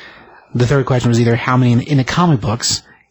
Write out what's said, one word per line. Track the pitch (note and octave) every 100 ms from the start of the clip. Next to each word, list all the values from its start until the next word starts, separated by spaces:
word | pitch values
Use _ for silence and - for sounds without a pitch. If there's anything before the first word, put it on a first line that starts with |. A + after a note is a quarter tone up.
| - - - - -
The | A#2 A#2+
third | C#3+ B2+
question | B2+ A#2+
was | A#2
either | A#2 A#2
how | B2+ B2+
many | B2
in, | A#2
in | - C#3+
the |
comic | B2 - F3 B2+
books, | G#2+ G2+ - - - _ _